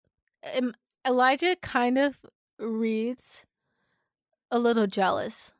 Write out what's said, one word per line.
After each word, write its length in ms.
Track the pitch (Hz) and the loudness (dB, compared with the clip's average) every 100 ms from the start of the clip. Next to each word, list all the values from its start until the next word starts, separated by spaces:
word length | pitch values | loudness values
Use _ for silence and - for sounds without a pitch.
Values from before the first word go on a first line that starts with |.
| _ _ _ _ - 254 | _ _ _ _ -10 -4
um, 180 | 247 - _ _ 262 | -4 -6 _ _ -2
Elijah 480 | 254 254 269 339 359 | 2 4 4 0 -2
kind 340 | - 262 247 254 | -2 0 2 2
of 220 | 285 269 - _ _ - | 0 -2 -20 _ _ -10
reads 880 | 226 220 226 220 226 247 - - - _ _ _ _ _ _ _ _ _ - | -6 -2 -2 0 -2 -6 -12 -18 -20 _ _ _ _ _ _ _ _ _ -4
a 60 | 233 | 0
little 300 | 233 226 208 | 2 2 2
jealous. 680 | 202 185 196 - - - _ | 2 0 0 -4 -8 -14 _